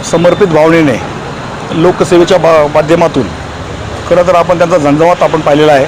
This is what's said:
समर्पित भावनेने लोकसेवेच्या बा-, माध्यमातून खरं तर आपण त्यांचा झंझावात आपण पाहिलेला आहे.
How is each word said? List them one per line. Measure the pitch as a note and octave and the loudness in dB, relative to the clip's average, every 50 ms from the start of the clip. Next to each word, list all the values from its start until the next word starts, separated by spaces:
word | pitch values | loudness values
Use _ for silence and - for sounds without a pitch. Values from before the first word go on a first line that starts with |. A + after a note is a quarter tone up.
| - | -6
समर्पित | - - E3 E3+ F3 F3 E3+ G#3 | -4 -2 0 2 2 2 2 0
भावनेने | F#3 D#3 D#3 D#3 D#3+ E3 E3+ D#3+ C#3+ A#2+ F#2+ - - - - - - - - - - - - - - - E3+ | 0 2 2 2 4 4 2 2 2 0 -2 -6 -10 -12 -12 -12 -14 -14 -14 -14 -14 -14 -14 -12 -8 -4 0
लोकसेवेच्या | D#3+ F3+ F#3 - G3+ - F#3 E3+ F3 F3 F#3+ | 0 0 0 0 0 0 2 2 2 2 2
बा-, | F3 - E3 D#3+ D#3 D3 D3 C#3+ | 2 2 2 2 2 2 2 0
माध्यमातून | D#3 D3+ D3 E3 E3+ E3+ D#3+ - C#3+ A#2+ F2+ D#2 - - - - - - - - - - - - - - - | 0 2 2 0 0 0 0 0 -2 -4 -4 -8 -12 -14 -14 -14 -14 -14 -14 -12 -12 -12 -12 -12 -12 -4 0
खरं | E3+ F3+ F3+ | 0 0 2
तर | F3 F3+ | 2 2
आपण | E3+ E3+ E3+ F3+ | 0 2 0 0
त्यांचा | E3 F3 E3+ E3+ | 0 0 0 0
झंझावात | E3+ D3 C#3+ C#3+ D3+ D#3+ E3+ F3+ - - | 0 2 2 2 2 2 2 2 2 0
आपण | D3+ D#3 D#3+ | -2 -2 -2
पाहिलेला | D3+ D#3 D3 D3+ D3+ D3+ | 0 0 2 2 4 4
आहे. | D3 C3+ C3+ | 4 2 2